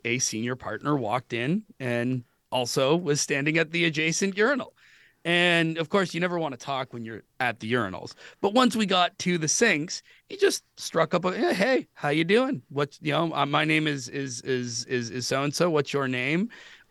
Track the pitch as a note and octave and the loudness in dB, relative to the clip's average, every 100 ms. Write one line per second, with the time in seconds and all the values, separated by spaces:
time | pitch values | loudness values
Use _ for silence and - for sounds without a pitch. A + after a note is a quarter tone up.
0 | A#2+ A#2+ - A2 A#2+ B2 - G#2+ C#3 D3 | -2 -2 -2 -2 -4 -6 -8 -6 -2 -2
1 | G#2+ B2 - A#2 B2 G3 - - B2+ A#2+ | 0 -4 -4 -4 -2 -2 -4 -8 -4 -2
2 | A#2+ B2+ A#2+ _ - B2+ A#2+ - C3+ E3+ | 0 -2 -6 _ -6 -4 -2 2 4 2
3 | F3 D3 - C#3+ D3 D#3+ D#3+ E3 E3+ D3+ | 2 0 0 0 2 2 0 0 0 0
4 | D#3 E3 G3 G3 A3 C#4 C#3 _ - - | -2 0 -2 2 0 0 -4 _ -20 -20
5 | - _ D#3+ F3 F3 E3+ E3 E3 D#3+ G#3 | -20 _ 0 2 4 4 2 0 0 0
6 | F#3 E3 F3+ F3 D#3 B2 - C3+ C3+ A#2+ | 0 -2 -2 -2 -4 -6 -6 -6 -6 -8
7 | A2+ A2 - - B2 A2+ A2 B2 G2+ F2+ | -10 -12 -14 -4 -4 -2 0 0 0 -4
8 | - - - - G3+ A3 B3 A3 G#3 F#3 | -12 -16 -20 -4 2 4 4 4 0 2
9 | F3 - F3+ F3 D3+ - A#3 D#3 F3 - | 2 0 -2 0 0 2 4 2 -2 -10
10 | - - - G4 G4 - _ - - E3+ | -14 -20 -14 2 2 2 _ -14 -4 0
11 | D#3+ F3+ F3+ F#3 F4 A3 G#3+ C4 - - | 2 2 0 0 0 2 2 2 -2 -6
12 | D3+ D3+ E3 G#3+ C4 F#3 - C#3+ C#3+ - | -2 0 4 4 2 -2 -6 -4 -4 -4
13 | D3+ C#3+ E3 C#3 C#3+ D#3 D#3 D#3 D#3 C#3+ | -2 0 0 0 0 2 2 2 2 -2
14 | A#2+ - C3+ A#2+ - B2+ B2 A#2 A#2 B2+ | -6 -8 -8 -8 -4 -2 -2 -6 -4 -4
15 | A#2 B2+ B2 C3+ C#3+ - F3+ D3+ C#3 C#3+ | -2 -6 -2 -2 -2 0 2 2 0 -2
16 | C3 B2+ B2+ D#3+ A3+ - - - _ | -2 -2 0 0 -2 -6 -20 -20 _